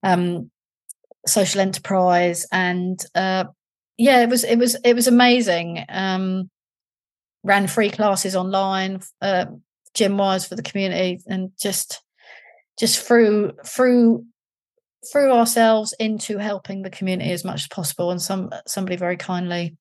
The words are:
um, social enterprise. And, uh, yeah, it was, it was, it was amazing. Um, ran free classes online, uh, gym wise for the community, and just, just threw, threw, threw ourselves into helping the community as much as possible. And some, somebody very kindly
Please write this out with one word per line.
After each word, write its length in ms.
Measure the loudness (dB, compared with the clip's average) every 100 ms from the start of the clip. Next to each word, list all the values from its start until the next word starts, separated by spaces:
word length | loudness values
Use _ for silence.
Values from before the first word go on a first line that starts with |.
um, 460 | 2 0 0 -4 -10 _ _ _ _ -20 _ _ -2
social 340 | 0 0 0
enterprise. 840 | -2 -2 -2 2 4 4 2 -2 -4
And, 500 | -2 -2 -2 -4 -6 -4
uh, 320 | -2 0 -2 -4 _ _ _ _ 2
yeah, 220 | 4 6
it 80 | 4
was, 160 | 0
it 120 | 0 2
was, 200 | 2 2
it 80 | 2
was 140 | 4 4
amazing. 800 | 6 6 4 2 -2 -4 -10 -10
Um, 640 | -6 -2 -2 -2 -4 -6 _ _ _ _ _ _ _ _ _
ran 240 | 0 2 2
free 220 | 0 -2
classes 480 | 0 0 0 -2 -2
online, 640 | -2 -2 0 -2 -4 -6 -12 _
uh, 240 | -2 -2 -2 -10 _ _ _
gym 240 | -2 0 2
wise 280 | 0 -2 -4
for 80 |
the 80 | -10
community, 600 | -8 -6 -4 -2 -4 -4 -8
and 240 | -8 -8 _
just, 440 | -6 -6 -8 -12 _ _ _ -20 _ _ _ -4
just 240 | -2 -2
threw, 500 | 2 4 6 2 -2 -6
threw, 640 | -14 0 4 6 4 2 -4 _ _ _ _ _ _ _ -4
threw 220 | 2 4
ourselves 640 | 4 4 4 4 4 0 -4
into 380 | -4 -4 -6 -6
helping 460 | -6 -8 -8 -12
the 80 | -12
community 420 | -6 -4 -2 -4
as 100 | -6
much 200 | -6 -10
as 60 | -10
possible. 420 | -8 -8 -4 -4
And 100 | -4
some, 300 | -4 -6 -6 -12 -10
somebody 300 | -6 -6 -4
very 200 | -4 -4
kindly 640 | -6 -6 -4 -4 -6 -10